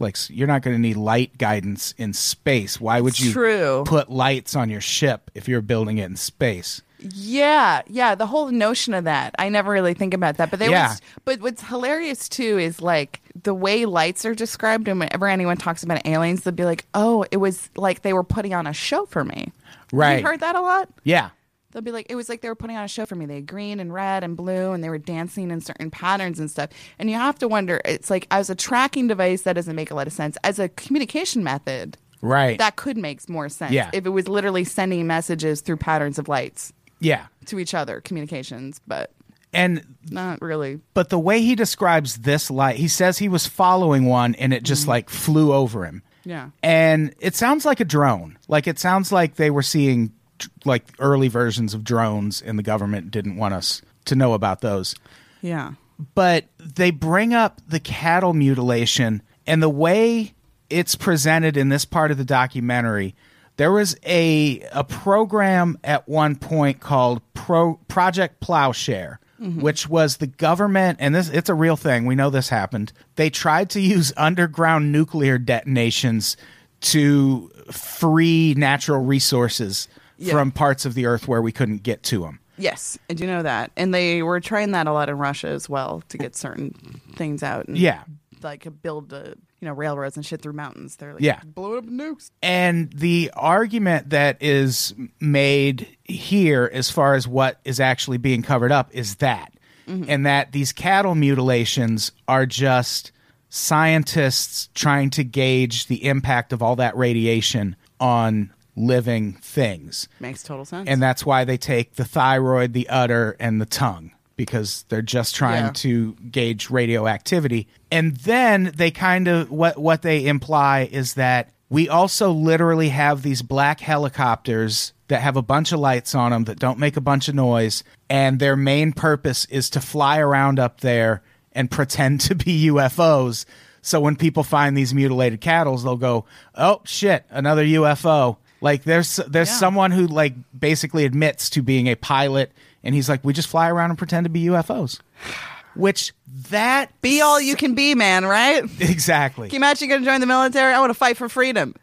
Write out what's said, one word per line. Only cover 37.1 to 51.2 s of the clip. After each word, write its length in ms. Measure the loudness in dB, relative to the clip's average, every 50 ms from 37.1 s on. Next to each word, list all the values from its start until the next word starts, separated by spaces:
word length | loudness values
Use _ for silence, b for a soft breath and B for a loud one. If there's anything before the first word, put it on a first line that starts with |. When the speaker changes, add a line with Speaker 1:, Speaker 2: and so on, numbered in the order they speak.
| 0 -2 -4 -10 _ _ -16
Speaker 2:
to 120 | -12 -10
each 160 | -8 -8 -6 -4
other, 280 | -6 -6 -6 -8 -12
communications, 800 | -10 -10 -8 -8 -8 -8 -10 -12 -12 -12 -14 -14 -14 -14 -16 -16 _
but 260 | -10 -10 -8 -10 -10 _ _ _ _ _ _ _ _ -2
Speaker 1:
And 420 | 0 2 2 0 -2 -6 -10 -20 _ -16 -12
Speaker 2:
not 320 | -10 -8 -8 -8 -8 -8
really. 400 | -8 -6 -6 -6 -6 -6 -8 -12 -14 _ 0
Speaker 1:
But 140 | 0 0 0
the 100 | 0 0
way 220 | 2 2 2 4
he 140 | 4 2 2
describes 600 | 2 0 -2 -2 0 2 4 4 2 2 -2 -6
this 340 | -4 0 0 0 0 0 -2
light, 240 | 0 2 2 2 2
he 120 | 0 0 0
says 280 | 2 2 2 2 2
he 120 | 2 0 0
was 180 | 0 0 -2
following 580 | -2 0 2 4 4 4 4 4 4 4 4 4
one 280 | 4 4 4 2 2 0
and 180 | 0 0 0 0
it 100 | 0 0
just, 180 | -2 -2 0
Speaker 2:
Mm-hmm. 80 | 0 0
Speaker 1:
like, 180 | 0 0 -2 -4
flew 440 | -8 -4 0 2 4 4 4 4 4
over 320 | 4 2 0 -2 -6 -8
him. 180 | -8 -10 -14 b b b b b
Speaker 2:
Yeah. 240 | -14 -12 -12 -14 -16 -10 _
Speaker 1:
And 520 | 0 2 4 4 6 4 4 2 0 -2 -4 _
it 120 | -4 -4 -2
sounds 280 | 0 2 2 2 2 2
like 140 | 0 0 2
a 60 | 0
drone. 520 | 2 2 4 4 4 2 0 -4 -10 -18 -20 _ 0
Like, 180 | 0 0 0
it 100 | 0 -4
sounds 340 | -2 0 2 2 2 2 2 2
like 220 | 2 2 2 2
they 140 | 2 2 2
were 120 | 2 2 0
seeing, 480 | 0 2 2 4 4 4 2 0 0 -4 _ _ _ _ -16 -16 -16 _ -6 -2
like, 220 | 0 0 0 -2 -6 -8 -2
early 280 | 0 2 4 4